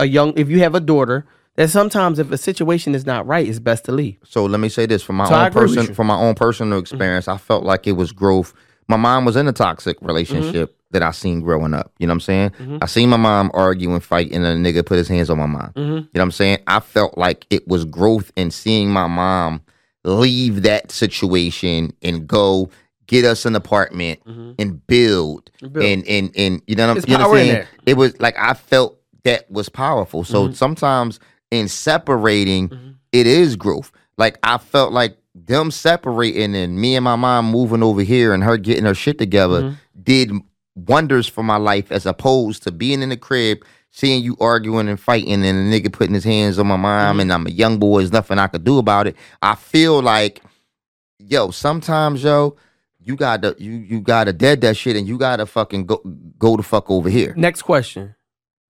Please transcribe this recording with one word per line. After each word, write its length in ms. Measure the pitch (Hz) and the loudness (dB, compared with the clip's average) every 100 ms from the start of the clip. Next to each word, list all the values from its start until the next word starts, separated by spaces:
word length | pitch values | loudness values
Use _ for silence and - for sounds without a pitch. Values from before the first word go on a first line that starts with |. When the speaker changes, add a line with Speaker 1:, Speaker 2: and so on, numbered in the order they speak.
Speaker 1:
a 60 | 139 | 2
young, 280 | 143 147 156 | 4 2 0
if 140 | 143 | 2
you 80 | 175 | 2
have 160 | 170 | 2
a 60 | 175 | 2
daughter, 440 | 156 147 123 135 - _ _ - | 2 2 2 -2 -8 _ _ -2
that 140 | 160 | 2
sometimes 480 | 202 208 208 180 156 | 2 2 2 0 0
if 120 | 139 | -2
a 60 | 135 | -4
situation 580 | - 185 165 170 147 | -4 -2 0 -2 -2
is 120 | 135 135 | -4 -4
not 200 | 120 123 | -4 -2
right, 220 | 170 117 | -2 -2
it's 100 | 113 | -2
best 280 | 117 113 - | -2 -2 -2
to 60 | |
leave. 260 | 135 147 - | -4 -4 -8
Speaker 2:
So 200 | _ 113 | _ -2
let 160 | 101 104 | 0 0
me 80 | 110 | -2
say 160 | - | -2
this 180 | 113 104 | 0 0
from 140 | - 95 | -2 -2
my 100 | 98 | 2
Speaker 1:
So 80 | |
I 60 | 160 | 4
Speaker 2:
own 60 | 185 | 4
Speaker 1:
agree 160 | 123 | 4
with 80 | - 120 | 2 2
Speaker 2:
person, 120 | 113 | -2
Speaker 1:
you. 60 | |
Speaker 2:
from 120 | 104 107 | 0 0
my 80 | 104 | 2
own 160 | 113 | 0
personal 400 | 107 117 110 107 | 2 0 0 -2
Speaker 1:
Mm-hmm. 80 | 98 | -4
Speaker 2:
experience, 460 | 87 - 92 90 92 | -4 -4 -2 -2 -4
I 100 | 98 | -6
felt 260 | - 110 | -2 -2
like 220 | 95 92 104 | 0 -2 -2
it 60 | |
was 200 | 90 85 | -2 -4
growth. 400 | 95 98 95 87 _ _ _ - | 0 2 2 0 _ _ _ -2
My 80 | 110 | 2
mom 260 | 120 131 | 2 2
was 120 | 123 120 | 2 0
in 120 | 147 | 0
a 40 | |
toxic 420 | 120 98 82 87 - | 0 -2 -2 -6 -6
relationship 680 | 87 82 82 - 160 85 78 | -4 -4 -2 -4 -4 -4 -6
Speaker 1:
Mm-hmm. 80 | _ _ | _ _
Speaker 2:
that 100 | 92 | -2
I 80 | 82 | -2
seen 280 | - 95 85 | -2 -4 -4
growing 320 | 82 78 78 | -2 -2 -2
up. 200 | 73 - - | -4 -6 -6
You 80 | 85 | -2
know 40 | |
what 60 | 82 | -2
I'm 40 | |
saying? 300 | - 95 101 | -2 -2 -2
Speaker 1:
Mm-hmm. 280 | - 131 151 | -6 -10 -8
Speaker 2:
I 40 | - | -2
seen 220 | 117 120 | 2 4
my 80 | 117 | 4
mom 340 | 110 101 95 | 4 2 2
argue 380 | 92 92 92 87 | 2 0 0 -2
and 80 | 87 | -4
fight, 280 | - 85 82 | -2 -2 0
and 120 | 87 | -2
a 100 | 85 | -2
nigga 300 | 85 87 85 | 0 0 0
put 140 | - 90 | 0 0
his 100 | 82 | 0
hands 220 | 87 80 | 0 0
on 80 | 78 | -2
my 80 | 76 | -2
mom. 260 | 71 - | -6 -10
Speaker 1:
Mm-hmm. 60 | 127 | -10
Speaker 2:
You 100 | 147 | -8
know 140 | 160 151 | -8 -6
what 100 | 85 | -4
I'm 80 | 92 | -2
saying? 260 | - 98 98 - | 0 0 0 0
I 140 | 104 | -2
felt 360 | - 110 101 - | 0 -2 -2 0
like 300 | 87 - - | -2 -2 -4
it 160 | 101 - | -4 -2
was 160 | 90 80 | -4 -4
growth 440 | 82 107 110 - - | 0 2 2 -2 -6
in 140 | 87 | -6
seeing 400 | - 110 110 101 | -4 -2 0 0
my 160 | 98 87 | 0 -2
mom 560 | 87 92 92 82 78 - _ _ _ | -2 0 0 -2 -6 -12 _ _ _
leave 580 | 90 101 127 123 123 98 | -2 2 2 0 -2 0
that 280 | 104 107 - | 0 0 -4
situation 1000 | - 101 - 95 90 85 - 90 82 82 - | -4 -4 -2 0 0 0 -4 -4 -2 -4 -6
and 240 | 90 85 76 | -6 -6 -2
go 440 | 107 98 95 92 _ _ _ - | 2 2 0 -2 _ _ _ -2
get 180 | 123 | 2
us 220 | 120 110 120 | 2 2 -2
an 80 | 107 | -2
apartment 640 | - 104 - 90 85 80 113 | 0 0 0 -4 -8 -8 -14
Speaker 1:
Mm-hmm. 260 | 117 117 123 | -20 -14 -8
Speaker 2:
and 280 | 104 78 - | -6 -6 0
build, 640 | 123 117 92 78 73 _ _ | 4 4 2 -2 -8 _ _
Speaker 1:
And 100 | 135 | -10
build. 120 | 147 101 | -2 0
Speaker 2:
and, 200 | 95 - | 0 -2
and, 220 | 104 95 92 | -2 -2 -2
and, 260 | 95 90 - | -2 -2 -4
you 80 | 107 | 0
know 80 | 113 | 0
what 40 | |
I'm, 40 | 113 | 0
Speaker 1:
It's 100 | 135 | 2
Speaker 2:
you 80 | 127 | 4
know 20 | |
what 40 | |
I'm 60 | - | 6
Speaker 1:
power 80 | 170 | 4
in 80 | 123 | 4
Speaker 2:
saying? 120 | 113 90 _ | 2 -4 _
Speaker 1:
that. 60 | - | 0
Speaker 2:
It 60 | 131 | 4
was 220 | 131 - | 2 2
like, 160 | 117 - | -2 0
I 160 | 113 | -2
felt 440 | 135 - 131 123 - _ _ | -2 2 2 2 -4 _ _
that 260 | 127 120 - | -2 -2 -4
was 180 | 101 98 | -8 -8
powerful. 560 | - 139 127 92 80 | -6 -4 -2 -4 -8
So 200 | 90 104 | -2 0
Speaker 1:
Mm-hmm. 100 | 131 | 0
Speaker 2:
sometimes 640 | 123 135 160 139 131 117 - _ _ - | 0 -2 0 0 0 -2 -8 _ _ -6
in 180 | 117 101 | -4 -4
separating, 1000 | - 156 160 139 123 107 104 98 95 92 | -4 -2 -2 0 0 2 2 2 0 -2
Speaker 1:
Mm-hmm. 220 | 127 131 135 _ | -8 -20 -20 _
Speaker 2:
it 140 | 123 117 | 2 4
is 300 | 160 165 101 | 4 4 0
growth. 360 | 98 73 - _ _ - | -4 -4 -8 _ _ -2
Like, 200 | 110 - | -2 0
I 160 | 113 120 | -2 -2
felt 340 | - 143 123 | 0 0 2
like 240 | 123 113 - _ | 2 -2 -4 _
them 360 | 87 85 139 160 | -14 -4 -2 -2
separating 840 | - 160 175 131 117 117 101 104 | -2 0 0 -2 -2 -2 0 -2
and 240 | 98 90 90 | -2 -4 -2
me 180 | 123 131 | 0 0
and 80 | |
my 120 | 123 120 | 0 0
mom 340 | 127 123 113 | 0 0 0
moving 320 | 117 117 113 | 0 0 2
over 200 | 113 101 | 2 2
here 320 | 98 127 113 | 2 2 2
and 80 | 95 | 2
her 120 | 107 113 | 2 0
getting 260 | 101 - | 0 0
her 100 | 107 | 0
shit 240 | 95 147 143 | -2 -2 -4
together 440 | 101 101 92 87 | 0 2 2 2
Speaker 1:
Mm-hmm. 120 | 135 143 _ 95 | -2 -8 _ -6
Speaker 2:
did 300 | 110 131 117 101 - _ _ | 0 0 0 -6 -10 _ _
wonders 540 | 92 87 147 151 127 - | -10 0 0 2 0 -2
for 140 | - | -4
my 140 | 110 104 | -2 0
life, 340 | 104 101 - | 0 0 -2
as 140 | 95 92 | -4 -4
opposed 560 | - 135 131 110 104 | -2 0 2 0 -6
to 80 | - | -10
being 300 | 85 123 139 | -6 -4 -4
in 80 | 131 | -4
the 60 | 123 | -8
crib, 440 | - 127 113 107 _ _ _ | -4 -2 0 -4 _ _ _
seeing 320 | - 139 131 | -4 -2 0
you 120 | 120 - | -2 -2
arguing 480 | 117 117 107 113 104 | 0 0 -2 -2 -2
and 100 | 101 | -4
fighting 460 | - 117 - 101 | 0 0 0 0
and 0 | |
a 80 | 95 95 101 110 | 0 0 0 0
nigga 120 | 95 | -2
putting 220 | - 92 | -2 -2
his 100 | 101 | 0
hands 340 | 107 107 104 92 | 0 0 0 0
on 80 | 101 | 0
my 100 | 95 | 0
mom 360 | 101 104 101 101 | 0 2 2 2
Speaker 1:
Mm-hmm. 40 | |
Speaker 2:
and 120 | 92 | 0
I'm 140 | 87 85 | 0 -2
a 40 | |
young 280 | 85 113 107 | 0 0 2
boy, 200 | 101 101 | 2 2
there's 140 | 92 | 2
nothing 260 | 110 - 98 | 0 0 0
I 80 | 95 | 0
could 180 | 82 | -2
do 140 | 98 139 | 0 2
about 280 | 107 101 104 | 2 2 0
it. 80 | - - _ | -6 -18 _
I 120 | 101 | -2
feel 460 | 107 - 160 160 147 | -2 0 2 4 4
like, 400 | 123 107 104 - _ _ _ _ _ _ _ _ | 4 2 0 -4 _ _ _ _ _ _ _ _
yo, 320 | 101 135 95 | -4 -2 -2
sometimes, 720 | - 147 160 165 156 151 135 | -4 -4 -4 -2 -2 -2 -2
yo, 320 | 147 147 147 - _ _ _ _ | 0 2 0 -4 _ _ _ _
you 120 | 92 139 | -10 -4
gotta, 380 | 135 107 101 - | -2 -2 -4 -6
you, 140 | 101 | -10
you 280 | 117 98 113 | -14 -8 -6
gotta 320 | 101 113 104 | 0 2 0
dead 280 | 82 135 143 | 2 2 4
that 140 | 117 107 | 2 0
shit 200 | 127 107 | -2 -4
and 100 | 98 | -4
you 120 | 123 | -4
gotta 260 | 131 117 | -2 -2
fucking 420 | 107 113 104 98 90 | -4 -4 -4 -4 -4
go, 100 | 107 95 76 85 - | -4 -6 -18 -20 0
go 180 | 113 110 | 2 2
the 60 | |
fuck 280 | - 107 - | 0 -2 0
over 200 | 92 87 | 0 0
here. 240 | 117 90 170 | 0 0 0
Speaker 1:
Next 260 | 170 - | -2 -2
question, 520 | - 147 117 - 98 - _ _ _ _ | 0 0 -2 -10 -16 -20 _ _ _ _